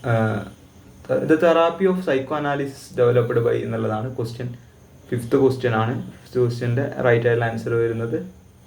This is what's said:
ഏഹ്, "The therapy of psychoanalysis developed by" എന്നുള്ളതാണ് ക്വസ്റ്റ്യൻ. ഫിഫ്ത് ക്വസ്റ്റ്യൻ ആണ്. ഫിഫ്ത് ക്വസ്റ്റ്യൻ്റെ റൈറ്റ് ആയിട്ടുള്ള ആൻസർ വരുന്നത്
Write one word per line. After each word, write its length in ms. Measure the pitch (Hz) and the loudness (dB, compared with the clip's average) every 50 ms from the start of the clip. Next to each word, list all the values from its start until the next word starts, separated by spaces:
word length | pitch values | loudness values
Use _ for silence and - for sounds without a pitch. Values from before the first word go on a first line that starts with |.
| - | 0
ഏഹ്, 380 | 127 117 113 110 107 101 98 - - - - - - - - - - - - - - 131 | 0 2 2 2 0 0 -4 -6 -10 -16 -20 -20 -20 -20 -20 -20 -20 -20 -20 -4 -2 -2
"The 220 | - - 147 160 | -2 2 2 2
therapy 560 | 156 180 170 165 165 165 170 165 - 190 185 | 4 4 4 4 4 4 2 2 2 0 0
of 140 | 180 180 - | 0 0 0
psychoanalysis 960 | 160 139 135 131 - 151 147 147 143 143 143 139 139 127 - - - - 123 | 0 0 0 -2 -2 -4 -4 -2 -2 -2 -2 -4 -6 -8 -12 -18 -10 0 2
developed 440 | 123 120 120 123 117 120 123 120 117 | 2 4 4 4 2 2 0 0 2
by" 60 | 117 117 | 2 0
എന്നുള്ളതാണ് 640 | 117 113 117 113 113 113 107 110 110 110 123 - | 0 -2 -4 -4 -4 -2 -2 -2 -4 -4 -6 -6
ക്വസ്റ്റ്യൻ. 360 | - 117 - - - 123 123 - - - - - - - - - - - - | -6 -6 -6 -6 -8 -10 -10 -10 -14 -18 -20 -20 -20 -20 -20 -20 -20 -8 -6
ഫിഫ്ത് 300 | 123 120 120 - 139 135 | -6 -6 -2 0 2 4
ക്വസ്റ്റ്യൻ 360 | 131 131 127 - 127 120 110 | 4 4 2 2 0 0 2
ആണ്. 360 | 110 110 117 135 - - - | 2 0 0 -2 -4 -6 -10
ഫിഫ്ത് 280 | - - - - - 127 | -14 -18 -20 -6 0 0
ക്വസ്റ്റ്യൻ്റെ 420 | 123 117 120 - 123 120 120 131 | 0 0 0 -2 -4 -2 0 -2
റൈറ്റ് 460 | 143 - - 135 127 127 117 117 120 | -2 -4 -4 0 2 4 4 4 4
ആയിട്ടുള്ള 180 | 123 117 117 120 | 2 0 2 0
ആൻസർ 280 | 113 113 110 - - 117 | -2 -4 -4 -4 -2 0
വരുന്നത് 540 | 117 117 113 113 113 117 117 151 170 185 - - - - - _ - - | 0 0 0 -2 -4 -4 -4 -4 -6 -6 -8 -16 -20 -20 -20 _ -20 -20